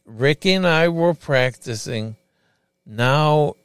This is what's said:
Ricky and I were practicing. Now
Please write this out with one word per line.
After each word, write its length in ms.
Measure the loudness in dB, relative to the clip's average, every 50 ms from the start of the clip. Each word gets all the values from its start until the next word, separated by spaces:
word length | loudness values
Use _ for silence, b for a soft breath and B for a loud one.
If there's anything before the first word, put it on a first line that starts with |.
| _
Ricky 480 | -20 -6 0 0 0 0 0 0 0 0
and 120 | 2 2
I 220 | 2 2 2 2
were 260 | 0 0 0 0 0 0
practicing. 1040 | -2 -4 -2 0 2 2 0 -2 -6 -10 -10 -10 -8 -8 -8 -6 -6 -6 -8 -12 -16 _ _ _ _ _ _ _ _ _ _ _ _ _
Now 680 | -14 -6 -2 0 2 2 2 2 2 2 2 2 0 -4 -8